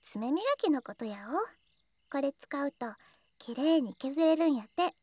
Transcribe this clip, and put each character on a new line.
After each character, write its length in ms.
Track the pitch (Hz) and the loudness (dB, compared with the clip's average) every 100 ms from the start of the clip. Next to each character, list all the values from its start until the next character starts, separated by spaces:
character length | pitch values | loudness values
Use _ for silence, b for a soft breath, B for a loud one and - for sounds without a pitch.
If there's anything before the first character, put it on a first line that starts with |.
爪 260 | - 208 233 | -8 -6 -2
磨 140 | 302 466 571 | -2 0 0
き 120 | 392 | 2
の 120 | 285 | 0
こ 120 | - | -2
と 100 | - | -10
や 120 | 226 202 202 | -8 -8 -6
お。 800 | 311 453 - _ _ _ _ _ | -4 -4 -8 _ _ _ _ _
こ 80 | 277 | -2
れ 120 | 277 | -2
使 320 | - - 285 | -4 -10 -4
う 60 | 285 | -4
と、 160 | _ 233 208 b b b _ | _ -10 -10 b b b _
綺 160 | - 233 | -10 0
麗 240 | 294 320 | 4 4
に 160 | 240 - | 2 -6
削 240 | 269 277 | -6 2
れ 160 | 320 320 | 4 6
る 80 | |
ん 100 | 330 | 4
や 80 | 262 | 2
っ 60 | 214 | -4
て。 260 | - 349 - | 0 0 -2